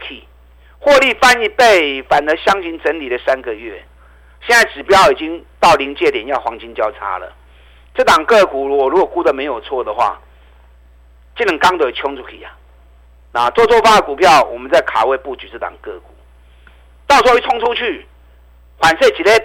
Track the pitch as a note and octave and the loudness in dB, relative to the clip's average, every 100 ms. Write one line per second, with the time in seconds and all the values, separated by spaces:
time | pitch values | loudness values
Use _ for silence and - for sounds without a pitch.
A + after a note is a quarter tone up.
0 | - B2+ - _ _ _ _ _ C#4+ C4+ | -10 -20 -20 _ _ _ _ _ 2 2
1 | C4 G#3+ B3+ A#3+ G#3+ - A#3+ F#3+ D3 C3+ | 2 2 2 2 0 2 4 4 0 -6
2 | - D3 D3+ D#3+ - G3 E3+ E3 D#3+ D#3+ | -2 0 0 -2 -2 -2 -4 -8 -6 -6
3 | C3+ B2 - C3 B2 G#2+ A#2 F#2+ - _ | -6 -6 -4 -4 -6 -12 -12 -18 -20 _
4 | _ _ _ _ - A#3 A3 - - G3 | _ _ _ _ -2 0 0 -4 2 4
5 | E3+ C3 D#3 E3 - _ F3 D3+ C#3 C#3 | 4 2 -6 -10 -14 _ 2 2 0 -2
6 | D#3+ B2+ A#2+ B2+ A#2 A2+ A#2 A#2+ G#2+ - | -2 -2 -4 -6 -6 -10 -10 -6 -6 -6
7 | G2+ F2+ F2+ - _ _ _ _ _ - | -8 -8 -12 -20 _ _ _ _ _ -2
8 | A#3+ E3 D#3 A3 F#3 C3+ C#3 C#3+ C3+ F3 | 2 2 2 2 2 -2 -2 -2 0 0
9 | F3 F3 E3 C3+ C#3+ A#2 - C3 A2 G#2+ | -2 -2 -2 -2 -4 -10 -8 -8 -6 -4
10 | G#2+ - _ _ _ _ _ _ _ _ | -4 -4 _ _ _ _ _ _ _ _
11 | _ _ _ - G#3+ D3+ F3 F3+ C3+ - | _ _ _ -6 -4 0 0 0 -4 -4
12 | C#3 C#3 B2 E2 - - _ _ _ _ | -10 -10 -16 -20 -20 -20 _ _ _ _
13 | _ _ _ A#2+ A#2+ - A3+ A3+ A3 G#3 | _ _ _ -4 -2 2 2 4 6 4
14 | - C#3 F3+ F#3+ - A#2+ C3 B2 - A2 | 2 0 4 4 2 -4 -2 0 0 -2
15 | A#2 C3 C#3 B2 - A#2 F2 - - F2+ | -2 -2 -6 -14 -16 -12 -12 -12 -16 -16
16 | - _ _ _ _ _ _ _ _ _ | -18 _ _ _ _ _ _ _ _ _
17 | - C#4 A#3+ A#3+ - A#3 A#3+ - A#3+ C3 | 0 4 4 2 0 -4 -4 -4 -6 -8
18 | - _ _ _ _ _ _ - E3 D#3+ | -14 _ _ _ _ _ _ -2 0 2
19 | B3 - F3+ A3 | 2 2 2 2